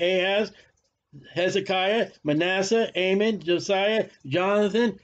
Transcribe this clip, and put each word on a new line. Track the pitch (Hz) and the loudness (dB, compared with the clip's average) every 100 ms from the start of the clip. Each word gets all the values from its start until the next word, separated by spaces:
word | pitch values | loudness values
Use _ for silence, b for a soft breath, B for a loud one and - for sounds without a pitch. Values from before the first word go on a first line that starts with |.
Ahaz, | 175 185 185 202 214 b b b _ _ _ 143 - | 0 0 0 0 -2 b b b _ _ _ -20 -12
Hezekiah, | 160 185 190 196 185 190 226 190 - | -4 -2 -2 -2 0 0 0 -2 -6
Manasseh, | 151 151 175 190 190 226 226 180 | -2 0 0 0 0 0 0 0
Amon, | 185 196 214 208 | 0 2 0 -2
Josiah, | 156 175 147 196 202 220 - - 135 | -2 -2 0 0 0 0 -2 -8 -4
Jonathan, | 160 185 208 208 214 233 190 | -2 2 2 2 2 0 -2